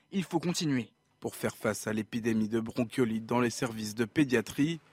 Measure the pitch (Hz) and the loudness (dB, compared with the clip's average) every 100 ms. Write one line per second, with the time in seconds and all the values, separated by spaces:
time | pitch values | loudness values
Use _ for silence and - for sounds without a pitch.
0 | - 190 165 170 170 170 156 131 110 _ | -6 -4 0 0 0 0 2 0 -2 _
1 | _ _ 117 - 110 - 113 101 110 107 | _ _ -8 -4 -4 -2 -2 -2 -2 -2
2 | 107 123 113 110 107 113 113 - 113 - | -2 -2 2 2 2 0 -2 -2 -2 2
3 | 117 110 113 123 120 - 123 110 107 107 | 2 0 0 2 2 0 -4 -4 -6 -2
4 | 113 - 143 117 - - 151 165 _ | 0 2 4 4 0 0 0 0 _